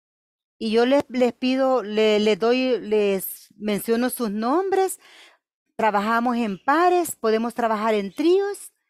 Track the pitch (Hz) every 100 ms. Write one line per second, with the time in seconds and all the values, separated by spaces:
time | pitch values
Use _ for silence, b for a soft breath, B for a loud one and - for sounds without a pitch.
0 | _ _ _ _ _ _ 220 220 240 277
1 | - 247 247 - 254 262 262 254 202 214
2 | 214 208 214 202 226 254 254 233 202 214
3 | 202 196 - - - _ 208 202 - 226
4 | 247 - 233 208 226 302 381 381 381 -
5 | B B B B _ _ _ - 220 202
6 | 208 233 240 240 226 196 - 302 359 359
7 | 330 - 226 220 233 - 233 220 220 214
8 | 196 - 311 370 403 392 - _ b